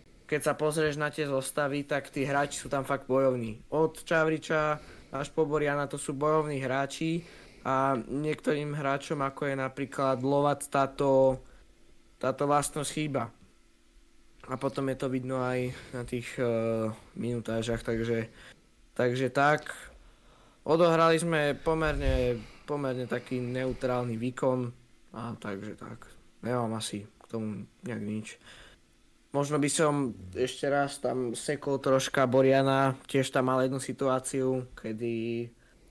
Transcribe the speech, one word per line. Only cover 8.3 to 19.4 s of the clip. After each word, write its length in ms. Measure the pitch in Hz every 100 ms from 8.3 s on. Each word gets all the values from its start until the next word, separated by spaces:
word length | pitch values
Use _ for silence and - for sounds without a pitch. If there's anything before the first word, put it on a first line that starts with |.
| 151 - 151 147
hráčom, 480 | 147 139 139 - 147
ako 280 | 135 135 143
je 60 | 135
napríklad 640 | 131 - 135 - 135 131
Lovac, 440 | 131 143 143 143 -
táto, 720 | 143 135 - 143 135 131 127 - - - - - - - _
táto 260 | 127 135 143
vlastnosť 440 | 147 139 - 139
chýba. 400 | - 151 135 113 - - _ _ _ _ - - - - - -
A 80 | 131
potom 240 | 139 135 135
je 40 | 131
to 120 | 139
vidno 320 | 127 127 131
aj 320 | 127 127 123 127 -
na 120 | 127 120
tých, 320 | 123 117 -
eh, 80 | 120 113 113 113 110 113 - -
minutážach, 640 | 113 120 110 113 113 113
takže, 480 | - 113 117 117 113 - - - _ _ -
takže 400 | - 123 123 131
tak. 400 | 131